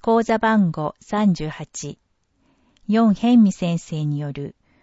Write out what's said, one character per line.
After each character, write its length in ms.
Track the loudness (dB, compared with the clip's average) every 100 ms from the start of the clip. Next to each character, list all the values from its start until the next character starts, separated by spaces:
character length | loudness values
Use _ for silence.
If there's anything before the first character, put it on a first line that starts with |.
口 220 | 2 0
座 140 | 2 0
番 340 | 2 2 0
号 240 | -2 -8 -10
三 320 | -8 0 0
十 160 | 0 -4
八、 500 | -10 -14 -12 -14 -16 _ _ _ _ _ _ _ _ -2
四 260 | 2 2
辺 240 | 2 4 6
見 140 | 6
先 280 | 2 -4 -4
生 240 | -6 -6 -4
に 140 | -4
よ 140 | -8
る、 220 | -10 -12 -14 _ _